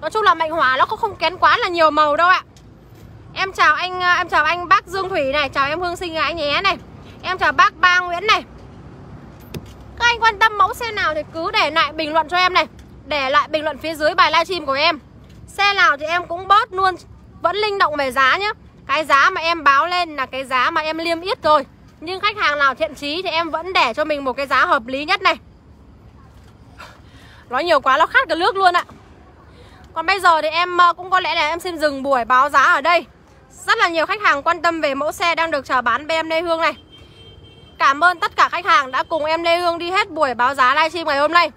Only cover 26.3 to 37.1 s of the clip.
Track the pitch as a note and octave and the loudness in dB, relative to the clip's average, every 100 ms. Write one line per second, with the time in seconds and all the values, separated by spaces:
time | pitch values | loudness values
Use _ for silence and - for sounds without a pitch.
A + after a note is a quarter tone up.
26.3 | - - - - - - - - - - | -20 -20 -20 -20 -20 -20 -20 -20 -20 -20
27.3 | - - B3 E4+ D4+ - C4+ E4 C5 B4 | -20 -8 -4 2 2 2 2 4 2 0
28.3 | D#4+ F#4 F#4+ F#4+ F4 - - - - - | 0 0 2 2 2 -4 -16 -20 -20 -20
29.3 | - - - - - - - E4 G4 F4+ | -20 -20 -20 -20 -20 -14 -8 -4 0 4
30.3 | D#4+ D4+ D#4 F4+ F4 F4 E4+ F4+ F#4 F4 | 4 2 -2 -2 4 4 2 0 0 0
31.3 | E4 D4+ E4+ F#4 E4+ D4+ C#4 C4+ C4+ A3+ | -2 -2 -2 -6 -4 -4 -4 -2 -2 4
32.3 | B3+ C#4+ C#4+ C#4 E4+ C#4 E4+ C4+ - _ | 4 4 4 4 2 2 0 0 -20 _
33.3 | - _ - - A4 G4 E4 D#4 G#4 G4+ | -20 _ -18 -2 0 2 0 -2 0 0
34.3 | D4 C#4+ E4+ D#4+ E4 D4+ C#4 D4 F4 F4 | 0 0 0 -2 -2 -4 -2 -6 -2 -2
35.3 | D#4+ E4 D4+ - C4+ A#3+ A3+ D4+ D#4+ D#4+ | -2 -2 -4 -2 -2 0 -2 -2 -4 -2
36.3 | D#4+ E4+ E4 E4 C#4 - - - | -4 -2 -2 -2 -4 -16 -20 -20